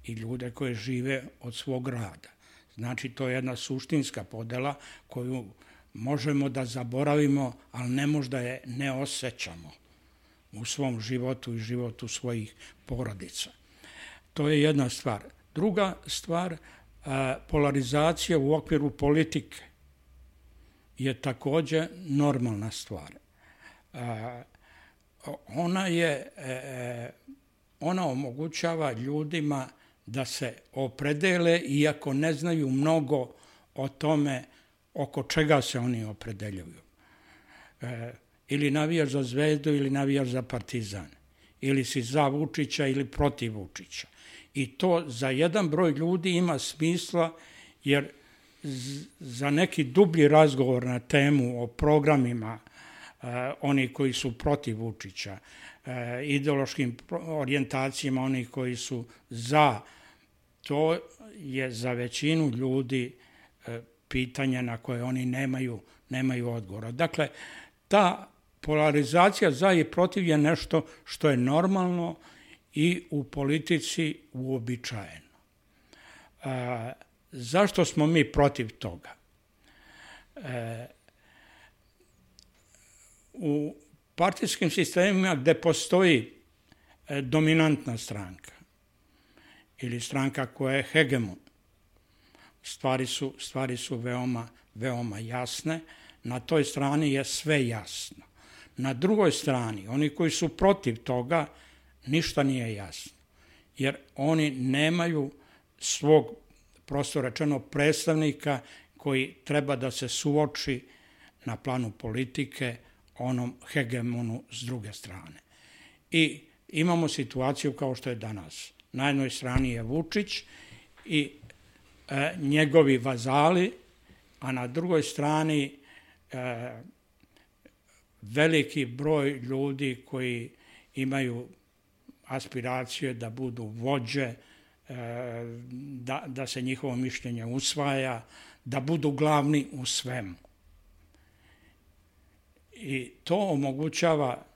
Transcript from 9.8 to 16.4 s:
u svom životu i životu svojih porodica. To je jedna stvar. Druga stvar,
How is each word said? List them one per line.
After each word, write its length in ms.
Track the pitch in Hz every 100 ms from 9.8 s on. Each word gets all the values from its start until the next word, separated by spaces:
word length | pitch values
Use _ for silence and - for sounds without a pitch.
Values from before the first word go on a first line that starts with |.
| _ _ _ _ _ _ _
u 140 | 104 113
svom 360 | - 135 117
životu 520 | 107 127 127 127 -
i 60 | 113
životu 480 | 110 123 120 - 117
svojih 480 | - 123 117 107 - - - -
porodica. 640 | 123 117 98 90 - - - _ _ - - - - _
To 160 | - 147
je 120 | 151
jedna 280 | 151 143 127
stvar. 340 | - 131 104 - - _ -
Druga 400 | 208 185 190 - -
stvar, 460 | - - 170